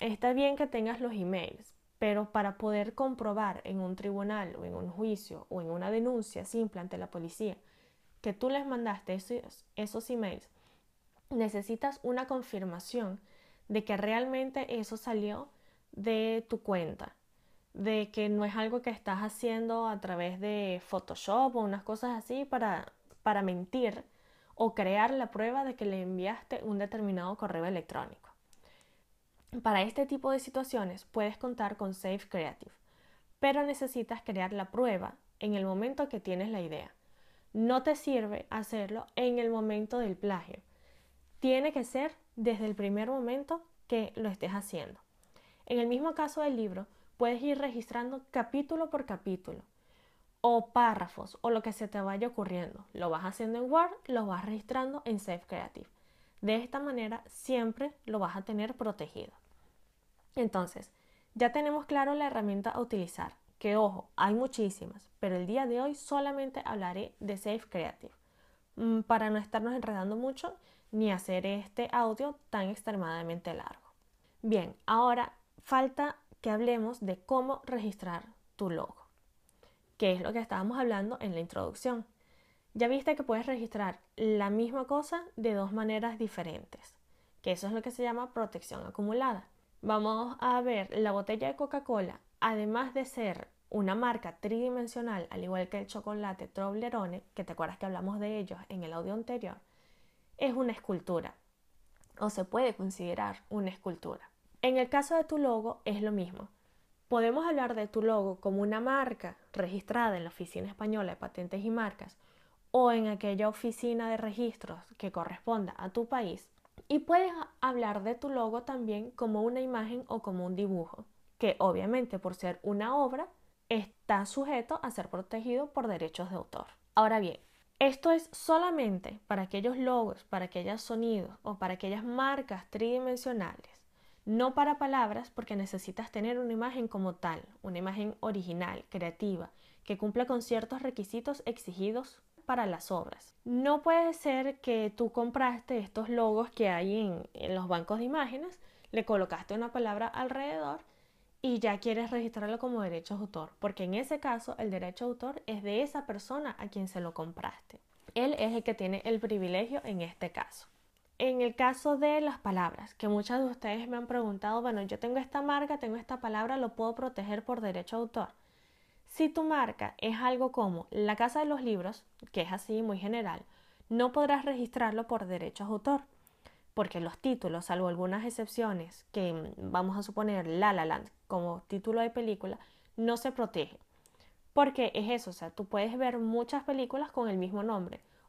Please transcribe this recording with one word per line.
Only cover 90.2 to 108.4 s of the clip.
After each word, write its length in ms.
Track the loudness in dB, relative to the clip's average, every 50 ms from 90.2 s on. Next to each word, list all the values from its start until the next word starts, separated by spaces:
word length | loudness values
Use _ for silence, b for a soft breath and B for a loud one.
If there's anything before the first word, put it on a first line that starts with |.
| -2 -4 -4 0
a 200 | 2 4 4 4
ver, 340 | 4 2 2 0 0 0 2
la 140 | 2 4 4
botella 380 | 4 2 0 0 -2 0 0 -2
de 80 | 0
Coca-Cola, 640 | -2 -2 -2 -2 -2 -2 0 0 0 0 0 -4 -8 _ _ _ _
además 520 | 2 2 2 2 0 0 0 0 -2 -2 -2
de 140 | -4 -4
ser 420 | -4 -4 -4 -2 -2 -4 -4 -8 -14 _ _ _ _
una 240 | -2 0 2 2 2
marca 420 | 2 2 0 0 -2 -4 -8 -8
tridimensional, 920 | -6 -4 -2 0 0 0 0 0 -2 -4 -4 -6 -4 -4 -2 -2 -4 -4 -6
al 120 | -6 -6 -4
igual 260 | -2 -2 -2 -2 -2
que 100 | -4 -6
el 80 | -8
chocolate 640 | -8 -8 -8 -6 -6 -6 -4 -4 -6 -6 -8 -10 -10
Toblerone, 760 | -6 -4 -4 -2 -2 -4 -4 -2 -2 -2 -2 -4 -4 -8 -10 -12 _
que 100 | -10 -8
te 80 | -8 -6
acuerdas 260 | -4 -4 -4 -4 -6
que 80 | -6
hablamos 340 | -6 -4 -4 -4 -4 -4 -2
de 180 | -4 -4 -4 -4
ellos 200 | -6 -6 -8 -12 -12 -10
en 140 | -10 -8 -8
el 100 | -6 -6
audio 220 | -6 -4 -4 -4
anterior, 420 | -6 -4 -4 -6 -6 -6 -8 -10 -12 b b b b b b b b b b b b b b b
es 180 | -2 0 0 2
una 180 | 2 0 0 0
escultura, 600 | -2 -2 -4 -4 -2 -2 -2 -2 -2 -2 -4 -8 -16 _ _ _ _ _ _ _ -20 -20 _ -20 -20 -20 -20 -8 -4
o 100 | -2 -2
se 160 | 0 -2 -2
puede 300 | 0 2 2 2 2 2
considerar 680 | 0 -4 -4 -4 -4 -4 -4 -2 -2 -2 -2 -4 -6 -10 -6
una 220 | -4 -2 -2 -2
escultura. 600 | -4 -6 -6 -6 -6 -6 -6 -8 -10 -10 -12 -18 _ _ _ _ -4 0
En 160 | 2 4 4
el 120 | 4 4 4
caso 260 | 4 2 4 4 4
de 100 | 2 4
tu 140 | 2 2 2
logo 420 | 4 4 4 2 0 -2 -6 -4 -4
es 180 | -4 -2 0 0
lo 100 | 0 0
mismo. 360 | 0 0 -2 -6 -10 -12 -14 b b b b b b b b b _ _ 0
Podemos 380 | 4 4 4 4 4 4 2
hablar 280 | 2 2 2 2 2 0
de 140 | -2 -4 -2
tu 140 | 0 2 4
logo 340 | 4 4 4 4 2 -2
como 260 | -2